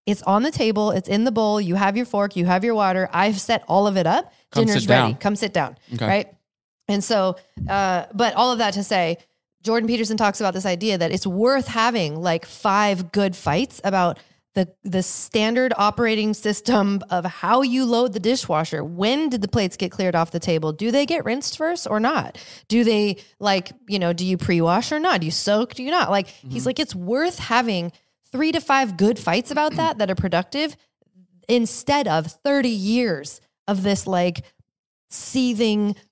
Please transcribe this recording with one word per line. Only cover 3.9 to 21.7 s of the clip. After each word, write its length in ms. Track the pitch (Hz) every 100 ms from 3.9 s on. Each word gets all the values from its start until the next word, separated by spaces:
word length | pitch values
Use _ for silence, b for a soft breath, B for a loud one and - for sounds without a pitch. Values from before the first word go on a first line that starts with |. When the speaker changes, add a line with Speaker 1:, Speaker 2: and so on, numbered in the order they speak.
| 190
Speaker 1:
it 120 | 160
up. 260 | 247 - b b
Speaker 2:
Come 160 | - 226
Speaker 1:
Dinner's 160 | 208 110
Speaker 2:
sit 40 |
Speaker 1:
ready. 220 | 127 113
Speaker 2:
down. 80 | 127
Speaker 1:
Come 160 | 202 208
sit 180 | 202
down." 240 | 170 139 - -
Speaker 2:
Okay. 140 | 120 117
Speaker 1:
Right. 200 | 202 - _ _ _ _ _ -
And 160 | 202
so, 320 | - 214 190 185 B - -
uh, 360 | 196 190 180 -
but 220 | 202 233
all 180 | 202 247
of 60 | 233
that 160 | 214
to 100 | 196
say, 340 | 196 190 165 170 b b _ _
Jordan 240 | 220 233 226
Peterson 300 | 233 214 220
talks 220 | 208 202
about 140 | 196
this 140 | 185 190
idea 320 | 175 214 185
that 120 | 170
it's 140 | 196 196
worth 420 | 180 240 277 -
having, 540 | 226 233 233 156 156
like, 240 | 175 165 -
five 680 | - 208 202 208 185 175
good 240 | 208 196 185
fights 460 | 156 156 269 -
about 360 | 196 190 175 - b b _
the, 180 | 190 185 _
the 180 | 196 208
standard 720 | - - - 220 220 247 254 240
operating 600 | 208 208 226 214 214 208
system 680 | 214 202 - 220 202 202 -
of 160 | 180 175
how 380 | - 180 247
you 200 | 277 254 247
load 280 | 233 247
the 60 | 190
dishwasher. 640 | 202 254 - 151 165 156
When 460 | 147 170 214 285 311
did 120 | 247
the 60 | 196
plates 280 | 233 185 -
get 140 | 180
cleared 220 | - 185 175
off 140 | 165
the 100 | 170
table? 320 | 185 160 156
Do 200 | 151 220
they 160 | 269 285
get 180 | 330 208
rinsed 320 | 262 - -
first 300 | 320